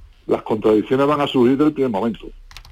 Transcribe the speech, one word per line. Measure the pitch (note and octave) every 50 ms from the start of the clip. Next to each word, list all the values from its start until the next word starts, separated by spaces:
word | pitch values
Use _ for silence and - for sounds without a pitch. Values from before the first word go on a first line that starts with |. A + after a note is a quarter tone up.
| - - - _ _
las | - A2+ -
contradicciones | - - A#2 G#2+ G#2 A2 G#2+ G#2 G2 - C3 C3 C#3
van | C#3+ D3+ C#3+
a | C#3+
surgir | - - C3 A#2+ B2 C3+
del | C3 D3+ D#3
primer | D3 C#3 C3 B2+
momento. | G#2+ F#2 A2 A#2 G2+ - - - - - - - - - - -